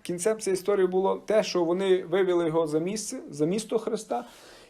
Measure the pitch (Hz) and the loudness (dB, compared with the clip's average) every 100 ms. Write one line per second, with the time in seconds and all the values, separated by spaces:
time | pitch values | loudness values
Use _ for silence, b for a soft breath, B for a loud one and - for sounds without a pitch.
0 | - 175 214 220 196 185 - 196 185 185 | -8 -2 0 0 -2 -2 0 2 2 2
1 | 190 190 - 220 190 180 165 180 196 185 | 0 -2 0 0 2 0 0 0 2 2
2 | 165 185 180 175 165 165 160 156 180 214 | 2 2 2 2 2 0 2 0 0 -4
3 | - 254 311 143 156 214 - 226 - 220 | -6 -10 -10 -2 0 0 -2 -2 -2 -6
4 | - 247 - B B B | -4 -6 -6 B B B